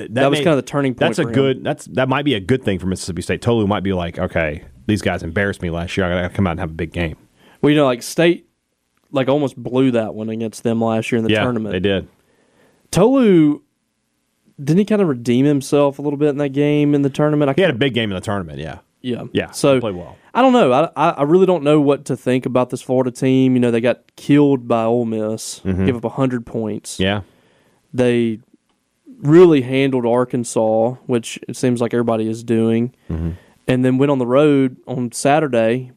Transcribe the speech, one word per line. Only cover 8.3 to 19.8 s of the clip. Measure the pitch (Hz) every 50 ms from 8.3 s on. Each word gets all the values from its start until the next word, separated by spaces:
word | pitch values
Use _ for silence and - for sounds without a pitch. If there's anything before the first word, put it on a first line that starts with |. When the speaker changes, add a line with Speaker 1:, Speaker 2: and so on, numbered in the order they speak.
| 175 - - _ _ _ _ _ _ _ _ _ _ _ _ _
Speaker 2:
like, | - 139 131 127
almost | 135 147 143 127 - - 117
blew | 117 123 127 135 131
that | 120 113 110 101 78
one | 107 110 113
against | 110 113 113 110 - - -
them | 120 113 113 113
last | 113 113 113 110 - 131
year | 117
in | 110
the | 110 107
Speaker 1:
Yeah, | 107 101
Speaker 2:
tournament. | 127 123 113 110 104 95
Speaker 1:
they | 92
did. | 90 101 98 92 - - _ _ _ _ _ _ _ _ _ _ _ _ _ _ _ _
Speaker 2:
Tolu, | - 165 190 240 269 277 247 208 185 165 156 147 147 - _ _ _ _ _ _ _ _ _ _ _ _ _ _ _ _ _ _ _ - 143
didn't | 139 160 190
he | 214
kinda | 202 214 202 196
redeem | 160 135 120 117 123 120 123 135
himself | 147 147 139 131 - 151 143 143 143 139 143
a | 143
little | 147 147 139
bit | 147 151
in | 139 139
that | 147 143
game | 131 143 147 147 147 147 147 147 147
in | 143 139
the | 139
tournament? | 135 - 151 151 151 147 147 135
I | 135
Speaker 1:
He | - 196
had | 170
a | 135
Speaker 2:
can't | 110
Speaker 1:
big | 139 143 98
game | 120 113 104
in | 95
the | 92
tournament, | - 110 101 101 87 78 73 69
yeah. | 78 78 - 95 - _ _ _
Speaker 2:
Yeah. | - 127 117 - - 120 -
Speaker 1:
Yeah, | 104 90 -
Speaker 2:
So, | - - - 143 135
Speaker 1:
he | 127